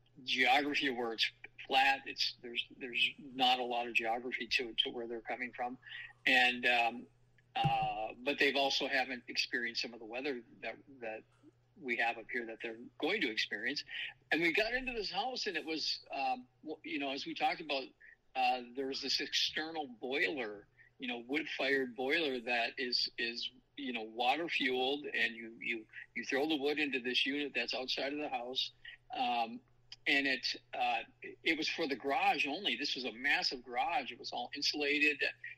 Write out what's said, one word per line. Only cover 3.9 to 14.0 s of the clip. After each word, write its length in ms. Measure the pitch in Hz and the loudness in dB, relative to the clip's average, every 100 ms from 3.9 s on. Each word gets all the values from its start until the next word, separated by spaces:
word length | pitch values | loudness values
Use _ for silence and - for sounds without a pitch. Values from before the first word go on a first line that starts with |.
geography 520 | 113 113 120 123 - 113 - | 0 0 0 -2 -6 -2 -2
to, 160 | 117 110 | 0 0
to 60 | 139 | 0
where 160 | 120 117 | -2 -4
they're 120 | 117 | -6
coming 300 | 117 120 123 - | -4 -6 -6 -6
from, 220 | 123 127 - - - - 139 | -6 -6 -12 -12 -12 -2 6
and, 400 | 131 123 123 123 | 8 8 6 4
um, 400 | 120 117 120 - _ _ _ _ - | 4 4 0 -10 _ _ _ _ 0
uh, 520 | 143 113 110 107 110 120 | 2 4 0 -2 -4 -4
but 160 | 127 - | 0 4
they've 160 | 143 | 4
also 320 | 131 139 - 135 | 4 2 2 2
haven't 360 | 135 131 123 - | 0 0 -4 -4
experienced 520 | - - 127 117 117 | -2 0 -2 -2 -4
some 140 | 127 | -6
of 40 | 113 | -8
the 60 | |
weather 380 | 110 123 143 120 113 - | -10 -6 -4 -4 -8 -12
that, 120 | 113 110 - 135 | -10 -10 -14 -10
that 220 | 113 110 - _ - - _ - | -8 -8 -12 _ -20 -20 _ -10
we 140 | 131 117 | -4 0
have 220 | - 113 | 0 -2
up 80 | 107 | -6
here 140 | 123 | -6
that 140 | 113 113 | -6 -6
they're 140 | 117 113 131 - | -8 -8 -12 -4
going 180 | 151 208 | 0 0
to 120 | 139 | 0
experience. 520 | 110 - - 120 147 - - | 0 -2 -4 -4 -4 -6 -8